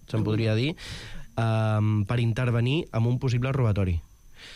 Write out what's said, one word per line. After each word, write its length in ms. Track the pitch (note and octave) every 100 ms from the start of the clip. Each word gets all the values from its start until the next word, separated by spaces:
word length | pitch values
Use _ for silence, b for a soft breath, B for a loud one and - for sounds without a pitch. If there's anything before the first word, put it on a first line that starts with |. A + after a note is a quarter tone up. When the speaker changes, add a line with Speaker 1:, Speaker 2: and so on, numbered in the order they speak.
| -
Speaker 1:
se'n 160 | A2+
Speaker 2:
Degollat. 20 | G#2
Speaker 1:
podria 300 | G#2+ A2 G#2+
dir, 200 | C#3 F#3 B B B B B -
em, 680 | A2+ A2 A2 G#2+ G#2+ G#2+ G2
per 140 | A#2+
intervenir 680 | A#2 A2 B2+ A#2 B2 D#3 -
en 140 | A2+ A#2+
un 140 | B2+
possible 320 | C3 A#2+ C3
robatori. 480 | C#3 A#2 G2+ F#2 E2+ - - - B B